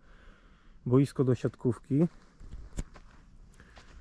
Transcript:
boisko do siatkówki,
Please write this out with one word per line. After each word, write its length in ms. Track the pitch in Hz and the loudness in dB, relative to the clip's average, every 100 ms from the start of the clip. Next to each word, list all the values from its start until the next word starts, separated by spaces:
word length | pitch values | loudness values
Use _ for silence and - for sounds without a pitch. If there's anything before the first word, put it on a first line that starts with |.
| - - - - - - - - - | -20 -20 -20 -20 -20 -20 -20 -14 2
boisko 380 | 127 139 - | 2 2 0
do 100 | 127 | 0
siatkówki, 720 | 123 123 - 131 110 - 135 170 - - - - - - - - - - - - - - - - - - - | 0 -2 -4 -4 -4 -2 0 0 -2 -20 -20 -18 -16 -12 -12 -12 -16 -20 -20 -20 -20 -20 -20 -20 -20 -20 -20